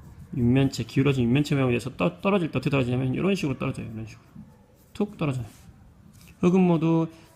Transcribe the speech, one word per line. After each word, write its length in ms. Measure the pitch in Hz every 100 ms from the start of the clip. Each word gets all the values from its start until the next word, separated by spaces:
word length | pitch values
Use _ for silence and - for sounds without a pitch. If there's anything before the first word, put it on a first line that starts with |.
| - - -
육면체, 500 | 139 120 131 135 -
기울어진 400 | - - 135 131
육면체 300 | 120 131 143
모양에 160 | 143 131
대해서 240 | 120 135
떠-, 260 | - 175 175
떨어질 300 | 202 196 160
때 80 | 143
어떻게 120 | 151
떨어지냐면 440 | 139 123 127 131
이런 200 | 127 170 190
식으로 220 | 151 127
떨어져요. 280 | 135 131 113
이런 140 | 110 110
식으로. 180 | - - - - - _ _ -
툭 260 | - 208 -
떨어져요. 280 | 156 127 110 - - - - - - - - -
흑운모도 680 | 180 185 180 165 160 165 165 - -